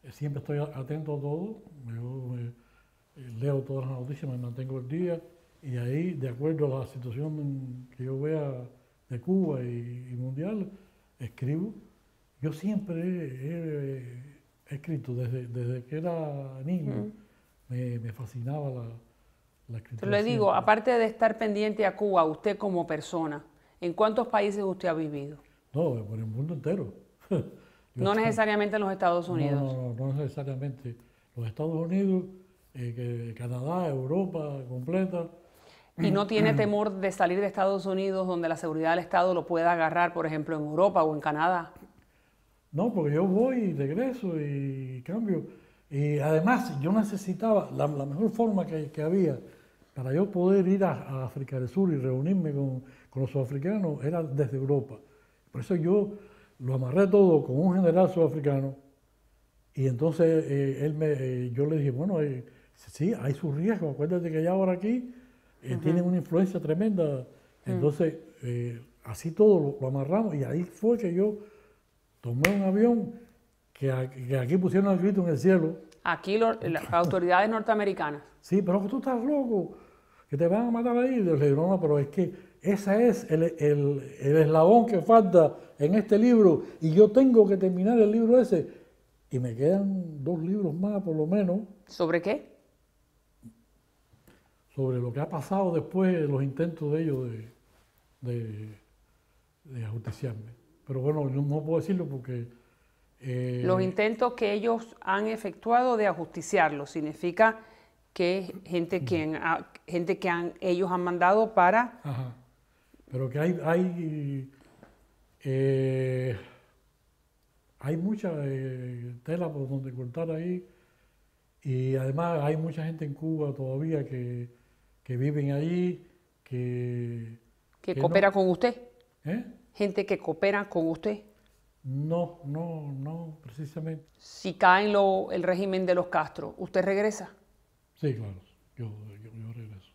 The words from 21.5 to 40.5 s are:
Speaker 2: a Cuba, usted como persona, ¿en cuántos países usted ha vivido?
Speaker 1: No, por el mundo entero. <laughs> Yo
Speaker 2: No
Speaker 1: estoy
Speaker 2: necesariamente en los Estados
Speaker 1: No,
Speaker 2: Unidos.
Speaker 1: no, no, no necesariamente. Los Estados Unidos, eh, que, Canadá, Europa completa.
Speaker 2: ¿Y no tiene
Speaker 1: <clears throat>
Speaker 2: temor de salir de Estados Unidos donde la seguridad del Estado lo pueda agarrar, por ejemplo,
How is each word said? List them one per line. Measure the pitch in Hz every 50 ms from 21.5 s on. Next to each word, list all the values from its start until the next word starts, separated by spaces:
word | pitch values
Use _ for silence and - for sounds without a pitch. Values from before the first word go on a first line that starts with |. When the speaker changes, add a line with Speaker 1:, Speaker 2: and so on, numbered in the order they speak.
| 208 202 214 214 208 214 214
Speaker 2:
a | 190 185
Cuba, | - 208 208 190 180 165
usted | 156 156 156 - 214 202 202
como | 220 202 185 175 165 165
persona, | 160 147 151 - - 170 165 156 147 147 160 - _ _ _ _ _ _
¿en | - 175 165
cuántos | - 214 214 214 233 233 240
países | 233 214 202 208 196 208 202
usted | 190 185 190 - 180
ha | 160
vivido? | 160 160 151 147 143 139 143 151 - - _ _ _ _ _ -
Speaker 1:
No, | 135 170 160 123 113 104
por | 101 110 110
el | 113
mundo | 110 107 120 139 160 170
entero. | 143 - 151 175 196 143 104 98 - - _ _ _ _ -
<laughs> | 196 156 - - - - - _ _ _ _ _ _
Yo | 123 123
Speaker 2:
No | 196
Speaker 1:
estoy | 208 220 220
Speaker 2:
necesariamente | 226 214 196 220 214 214 208 208 208 196 214
en | 208
los | 190 190
Estados | 190 196 180 175 175 170 -
Speaker 1:
No, | -
Speaker 2:
Unidos. | 131 139 143 143 143
Speaker 1:
no, | 139 135 131 127 127 123 117
no, | 110 131 139
no | 135
necesariamente. | 143 151 131 143 - 139 135 135 131 135 143 127 123 - 120 117 - - _ _ _ _ _ _
Los | 120 117
Estados | 113 107 - 151 160 165
Unidos, | 160 170 170 185 196 202 190 185 185 180 - - - - _ _ _ _ _ _
eh, | 131 123 120 117
que, | 120 123 120 120 117 117 117 113 110
Canadá, | 120 120 123 123 127 147 170 180 180 160
Europa | 139 131 127 131 160 185 196 180 - 165 151 147 143 139 131 123
completa. | 127 127 127 143 170 190 190 180 175 175 165 170 - - _ _ _ _ _ - - - _ _ _ -
Speaker 2:
¿Y | - -
no | 190 196 208
tiene | 196 226 214 214 220 -
Speaker 1:
<clears throat> |
Speaker 2:
temor | 139 214 208 208 208 214 214 190 190
de | 185 190
salir | 185 - - 170 180 190
de | 202 196
Estados | 196 208 190 196 196 196 170
Unidos | 196 190 190 196 196 190 190 185 185
donde | 180 170 170 165
la | 165
seguridad | 160 - 165 156 160 160 160
del | 165 175
Estado | 170 160 - 175 175 185 185
lo | 175 156
pueda | 170 175 165 165 170 175
agarrar, | 170 160 156 151 175 175 170 170
por | 170 165
ejemplo, | 156 156 156 151 160